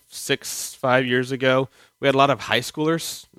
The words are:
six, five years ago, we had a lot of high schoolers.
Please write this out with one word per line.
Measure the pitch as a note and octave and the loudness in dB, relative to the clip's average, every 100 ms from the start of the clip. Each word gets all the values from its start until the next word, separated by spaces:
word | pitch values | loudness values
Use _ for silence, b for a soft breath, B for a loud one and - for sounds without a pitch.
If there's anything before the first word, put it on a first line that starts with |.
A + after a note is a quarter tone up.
| _ | _
six, | - - C#3 - - - - | -14 -4 -4 -4 -10 -12 -6
five | C3+ B2+ C3 | 2 2 2
years | B2 B2+ | 0 -2
ago, | C3 C3 C3 C3 b b _ | -2 2 2 0 b b _
we | C#3 | 0
had | C3+ | 4
a | |
lot | C#3 | 4
of | B2+ | 2
high | - A2+ | 0 -2
schoolers. | B2+ - D#3 E3 - - - | -2 -4 -2 -2 -4 -12 -18